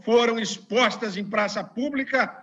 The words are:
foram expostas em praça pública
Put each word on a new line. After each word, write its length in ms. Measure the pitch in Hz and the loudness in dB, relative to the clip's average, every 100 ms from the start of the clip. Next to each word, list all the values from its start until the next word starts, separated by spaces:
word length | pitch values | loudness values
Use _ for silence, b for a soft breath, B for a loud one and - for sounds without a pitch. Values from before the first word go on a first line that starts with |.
foram 340 | - 233 240 226 | 2 4 4 0
expostas 760 | 208 - - 214 233 - 220 190 | -4 -6 -2 2 2 0 -6 -6
em 80 | |
praça 400 | 202 214 208 208 | -4 -2 -2 -4
pública 680 | - - 277 277 269 262 214 - | -8 -6 -4 -4 0 0 0 -4